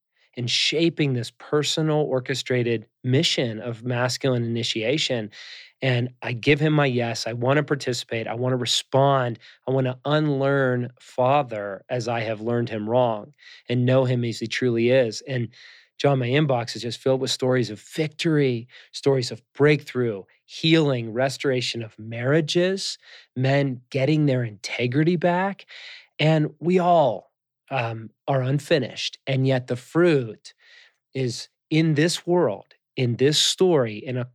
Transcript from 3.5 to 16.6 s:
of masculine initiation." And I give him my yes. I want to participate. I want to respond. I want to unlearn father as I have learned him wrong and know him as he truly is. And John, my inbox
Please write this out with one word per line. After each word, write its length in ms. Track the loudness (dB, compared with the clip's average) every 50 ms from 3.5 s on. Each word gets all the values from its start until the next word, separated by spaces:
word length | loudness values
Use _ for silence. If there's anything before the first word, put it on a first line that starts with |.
| -4 -6
of 240 | -8 -8 -10 -8 -6
masculine 600 | -4 -2 0 0 -2 -2 -2 -2 0 0 0 0
initiation." 880 | -2 -2 -2 -2 -2 -4 -2 -2 0 0 0 -2 -2 -2 -4 -4 -8 -12 -16 -20 -20 -20 -20 -20 -20 _ -4
And 300 | -2 0 0 0 -2 -4 -8 -10 -8
I 100 | -8 -6
give 260 | -2 2 2 2 2
him 140 | 2 2 2
my 140 | 2 2
yes. 400 | 2 0 -2 -2 -2 -4 -6 -6
I 60 | -8 -6
want 240 | -2 0 0 0
to 60 | 0 0
participate. 640 | -2 -4 -4 -2 -4 -4 -6 -6 -6 -6 -6 -6
I 80 | -6 -6
want 200 | -4 -2 -2 -2
to 40 |
respond. 800 | -2 -2 -2 -2 -2 -2 0 2 4 4 4 4 2 0 -2 -4 -8 -12 -20 -20 _ -4
I 40 | -2
want 140 | 0 0 0
to 140 | -2 -4 -4 -4
unlearn 840 | 0 0 2 2 2 0 0 2 2 2 2 2 2 0 0 -2 -6 -10 _
father 840 | -20 -10 -2 0 2 4 4 2 0 -2 -6 -8 -8 -8 -10 -10 -8
as 200 | -6 -6 -4 -4
I 140 | -4 -4 -4
have 200 | -2 -4 -6 -4
learned 280 | -4 -2 0 0 -2 -2
him 200 | -4 -6 -4 0
wrong 460 | 2 2 2 2 0 -4 -8 -14 -20 _ -20 -20 -20 -16 _ -2
and 160 | 0 0 2
know 200 | 4 4 4 4
him 200 | 2 0 0 -2
as 140 | -2 -4 -6
he 80 | -6
truly 420 | -6 -4 -2 0 0 2 2 2 4
is. 320 | 4 4 4 2 -2 -8 -8
And 220 | -6 -4 -4 -4 -6 _ -18 -20 -20 -20 -20 _ _ _ -2
John, 180 | 0 2 2
my 120 | 2 0 0
inbox 460 | 2 2 2 2 0 -2